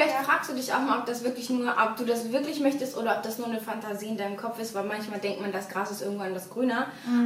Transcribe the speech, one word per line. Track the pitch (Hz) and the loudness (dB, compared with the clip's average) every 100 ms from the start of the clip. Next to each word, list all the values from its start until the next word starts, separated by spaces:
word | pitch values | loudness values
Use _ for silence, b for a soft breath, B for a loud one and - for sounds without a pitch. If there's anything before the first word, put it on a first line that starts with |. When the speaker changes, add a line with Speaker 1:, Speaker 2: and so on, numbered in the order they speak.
Speaker 1:
vielleicht | 302 | 4
Speaker 2:
ja | 262 | 4
Speaker 1:
fragst | 277 320 - | 4 2 2
du | |
dich | 254 - | -4 0
auch | 247 | 0
mal, | 269 226 | 2 2
ob | 240 | 0
das | 233 | -2
wirklich | 247 247 - | -2 -2 0
nur, | 247 240 | 0 2
ob | - 220 226 | 4 2 2
du | |
das | 233 226 226 | 0 0 2
wirklich | 269 294 294 | 0 0 2
möchtest | 277 269 254 - | 2 2 -2 0
oder | 226 - | 2 2
ob | |
das | 226 226 | 0 -4
nur | 233 | -4
eine | 220 | -4
Fantasie | 220 220 214 202 214 | -4 -6 -4 -6 -4
in | 214 | -2
deinem | 202 202 | -2 -2
Kopf | 233 226 | -4 -4
ist, | 220 | -4
weil | 196 | -2
manchmal | 202 214 214 208 | -2 -2 -4 -2
denkt | 202 - | -2 -2
man, | 202 | -2
das | 190 202 | -2 -4
Gras | 185 202 | -2 -2
ist | 196 | -2
irgendwo | 202 202 | -4 -2
anders | 190 180 - | -4 -4 -6
grüner, | 226 254 233 269 B 240 240 | 0 2 2 -2 B 2 4